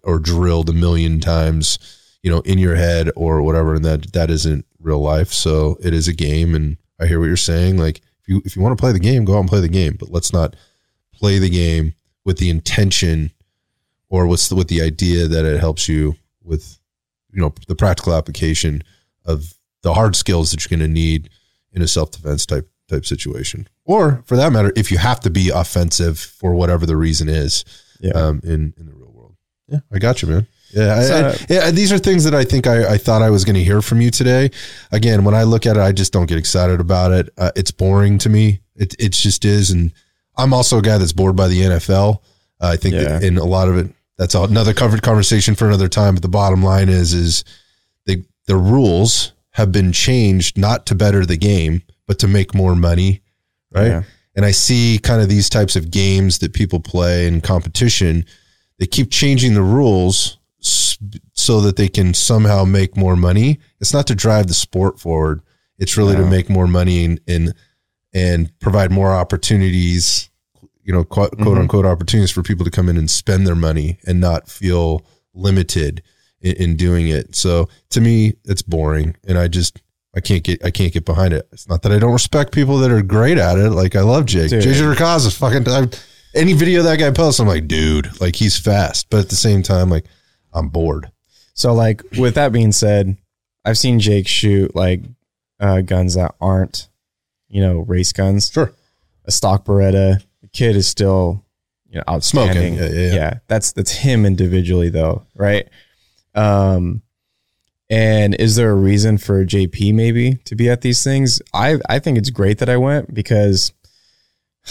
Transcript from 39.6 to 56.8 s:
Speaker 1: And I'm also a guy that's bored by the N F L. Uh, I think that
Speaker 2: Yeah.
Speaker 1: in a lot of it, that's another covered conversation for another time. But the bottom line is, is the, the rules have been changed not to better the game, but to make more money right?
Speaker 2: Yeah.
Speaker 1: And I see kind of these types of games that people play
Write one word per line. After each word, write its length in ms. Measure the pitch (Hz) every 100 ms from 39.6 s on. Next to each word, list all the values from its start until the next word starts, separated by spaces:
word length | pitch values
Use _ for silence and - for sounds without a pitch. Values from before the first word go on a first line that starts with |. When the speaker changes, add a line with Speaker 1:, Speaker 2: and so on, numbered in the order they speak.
| 98
Speaker 1:
And 220 | 90 85 - _ _ _ -
I'm 160 | 135
also 260 | 127 123 120
a 20 |
guy 160 | 104 107
that's 160 | 90
bored 220 | 85 95 92
by 120 | 95
the 160 | 90
N 80 | 95
F 180 | 87 -
L. 320 | 95 101 104 _ _ _ -
Uh, 80 | 87
I 100 | 85
think 180 | 98 87
that 260 | 73 78
Speaker 2:
Yeah. 60 | 95
Speaker 1:
in 100 | 90
a 60 | 85
lot 220 | 95 92
of 80 | 90
it, 160 | 90 - _ -
that's 160 | 92
another 400 | - 98 107 107
covered 300 | 107 120 107
conversation 500 | 120 107 101 110 92
for 140 | 104 107
another 200 | 101 95
time. 260 | - 101 92
But 80 |
the 60 | 90
bottom 340 | 101 101 92
line 260 | 95 95 95
is, 240 | 92 87
is 300 | 87 85 80 - - _ _ _ _ -
the, 180 | 92 - _ -
the 80 | 95
rules 760 | 90 127 120 85 113 - - - _
have 200 | - 104
been 200 | 98 92
changed 640 | 85 - 127 107 95 87 -
not 280 | 101 117 -
to 100 | 95
better 300 | 104 98 90
the 100 | 85
game, 460 | 101 98 80 85 - _ -
but 120 | 101
to 80 | 98
make 260 | 101 95 98
more 200 | 92 87
money 460 | 85 85 95 98 _ _ _ _ _
right? 160 | 90 110
Speaker 2:
Yeah. 160 | 85 98 _ _ -
Speaker 1:
And 100 | 101
I 60 |
see 480 | 95 - 123 117 110
kind 200 | - 117
of 60 | 104
these 200 | 101 98
types 260 | 117 101 92
of 160 | 80
games 480 | 98 98 95 95 87
that 140 | 82
people 260 | - 98
play 480 | 87